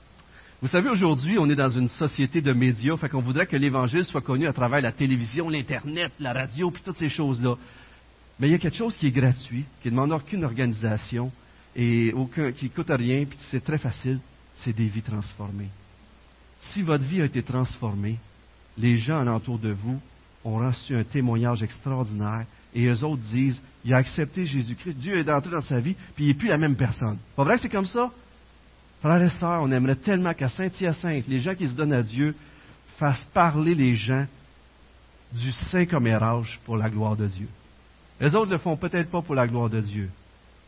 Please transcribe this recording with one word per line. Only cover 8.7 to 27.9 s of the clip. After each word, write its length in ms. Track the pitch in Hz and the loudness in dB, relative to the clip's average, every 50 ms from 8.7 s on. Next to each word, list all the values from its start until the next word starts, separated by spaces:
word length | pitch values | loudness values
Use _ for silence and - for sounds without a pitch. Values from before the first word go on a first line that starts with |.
| - | -2
chose 200 | - 226 233 - | -2 -4 -4 -2
qui 80 | - 160 | 0 0
est 60 | 135 | 2
gratuit, 540 | 120 139 135 127 127 127 - - 120 127 143 - - - - | 2 4 4 4 2 2 -4 -6 -6 -6 -6 -8 -12 -8 -4
qui 60 | 120 | 0
ne 20 | |
demande 220 | 117 127 139 151 165 | 0 2 2 2 0
aucune 300 | 151 147 - 214 185 156 | -2 -2 -4 -4 -2 -2
organisation, 880 | 123 113 127 127 120 110 107 113 110 107 107 - - 120 117 123 131 - - - - - - - - - | -2 0 0 0 0 0 0 0 0 0 -2 -4 -4 -4 -4 -4 -4 -6 -12 -18 -20 -20 -20 -20 -10 -2
et 360 | 123 120 120 117 117 117 113 - | 0 2 4 4 4 4 2 2
aucun, 380 | 131 131 127 - 160 151 127 | 0 -2 -2 -2 -2 -2 -2
qui 200 | 123 - 135 123 | -2 -4 -6 -4
coûte 180 | - 175 165 - | -4 -4 -2 0
rien, 360 | 143 123 117 123 131 139 143 | 0 2 2 2 2 0 0
puis 120 | 139 - - - - | -4 -6 -12 -10 -6
c'est 120 | - 123 - | -6 -4 -2
très 140 | - 151 | -2 -2
facile, 420 | 143 - 120 - - - 127 131 127 - - - - - - - - - | -2 -2 -4 -6 -4 -4 -4 -4 -4 -6 -10 -20 -20 -20 -20 -20 -8 -6
c'est 120 | 123 107 | -4 0
des 120 | 113 113 | 0 0
vies 160 | 104 98 110 104 | 0 -2 -4 -6
transformées. 680 | - 107 104 98 - - - 104 104 104 101 101 98 98 - - - - - - - - - - - - - - - - - - - | -4 -6 -6 -6 -8 -10 -10 -10 -8 -8 -8 -10 -10 -12 -16 -20 -20 -20 -20 -20 -20 -20 -20 -20 -20 -20 -20 -20 -20 -20 -20 -18 -10
Si 100 | - 208 | -6 -4
votre 220 | 185 165 151 143 131 | 0 2 2 0 0
vie 180 | 139 185 185 | 0 0 0
a 40 | 151 | 0
été 180 | - - 123 - | 0 0 -2 -2
transformée, 720 | - 123 131 127 - - - 123 110 101 101 101 107 113 117 - - - - - - - - - - - 110 | -2 -2 -2 -2 -2 -4 -6 -6 -4 -2 -2 -2 -4 -4 -6 -8 -14 -20 -20 -20 -20 -20 -20 -20 -16 -4 0
les 180 | 113 123 120 | 2 4 4
gens 220 | 117 110 143 160 151 | 4 2 0 0 0
alentour 400 | 127 120 113 110 - 131 120 110 | 2 0 0 0 -2 -4 -4 -4
de 100 | 113 110 | -2 -4
vous 320 | 101 98 107 120 131 143 - - - - - - - - - | -4 -4 -4 -4 -6 -6 -8 -14 -20 -20 -20 -20 -20 -10 -6
ont 140 | 110 110 | -4 -2
reçu 380 | 113 123 131 123 - - - 131 | 0 0 0 -2 -2 -4 -2 -2
un 80 | 113 107 | -2 -2
témoignage 580 | - - 143 127 123 113 113 120 120 120 107 | -2 -2 0 0 2 2 2 2 0 0 0
extraordinaire, 840 | 110 - - - - 135 135 127 127 107 107 104 104 104 110 113 120 - - - - - - | -2 -6 -6 -8 -6 -4 -4 -2 -4 -4 -4 -4 -2 -2 -4 -6 -8 -10 -14 -20 -20 -6 0
et 140 | 120 120 | 2 2
eux 160 | 123 120 110 151 | 4 2 2 0
autres 180 | 151 151 127 110 104 | -2 -4 -4 -6 -2
disent, « 320 | 113 127 135 135 123 - - - - - - | 0 2 2 2 0 -2 -8 -18 -20 -6 0
Il 80 | 120 131 | 4 4
a 40 | |
accepté 500 | 127 127 - - 170 151 - - 190 180 | 4 4 2 -2 -4 -4 -4 -4 -4 -4
Jésus-Christ, 500 | 147 135 135 113 117 120 - - 180 147 | -2 -2 -2 -2 -2 -6 -8 -8 -8 -8
Dieu 200 | 127 135 196 196 | -6 -4 -2 0
est 120 | 170 151 156 | 0 2 2
entré 220 | 151 139 139 175 | 2 0 0 -2
dans 100 | 175 156 | -4 -4
sa 180 | 123 - 135 120 | -2 0 0 0
vie, 160 | 117 170 190 - - - - | 0 0 -4 -4 -8 -12 -4
puis 100 | - 147 | 2 2
il 20 | 143 | 2
n'est 40 | 139 | 4
plus 140 | 143 233 | 4 2
la 100 | 214 160 | 2 4
même 180 | 151 156 147 131 | 4 4 2 2
personne. » 440 | - 131 110 - - 120 110 104 - - - - | 2 2 0 0 -2 -4 -4 -4 -6 -8 -6 -2
Pas 80 | - 139 | 0 2
vrai 140 | 170 233 | 4 2
que 40 | 247 | 2
c'est 80 | 254 196 | 0 -2
comme 160 | 220 196 196 | -2 -2 -2
ça ? 240 | 185 | -2